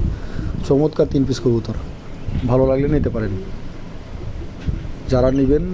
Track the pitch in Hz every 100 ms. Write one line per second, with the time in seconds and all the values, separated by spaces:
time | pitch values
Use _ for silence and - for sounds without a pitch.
0 | - - - - - - - 139 151 -
1 | 156 147 131 127 131 117 110 - - -
2 | - - - - 117 127 131 135 143 147
3 | 117 117 107 98 95 - - - - -
4 | - - - - - - - - - -
5 | - 127 131 135 131 147 175